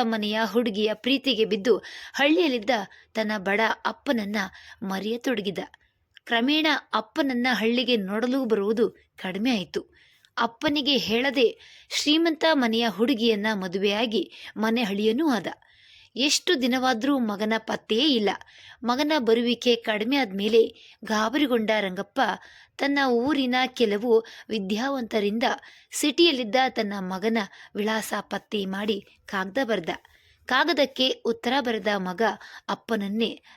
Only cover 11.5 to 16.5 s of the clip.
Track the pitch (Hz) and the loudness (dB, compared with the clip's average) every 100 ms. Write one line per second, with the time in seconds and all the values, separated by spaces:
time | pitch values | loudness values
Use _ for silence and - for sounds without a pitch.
11.5 | - - - - - 294 320 339 311 320 | 0 -16 -20 -10 -4 2 2 2 2 2
12.5 | 302 240 220 233 190 262 226 233 208 214 | 2 2 0 0 0 0 2 2 2 0
13.5 | 208 185 190 202 208 233 208 - - - | -2 -4 -2 0 0 0 -2 -4 -10 -14
14.5 | 202 220 233 208 202 220 233 320 220 - | -4 0 0 0 0 0 2 2 0 -2
15.5 | - _ _ - - _ 220 285 - - | -10 _ _ -20 -20 _ -2 0 0 0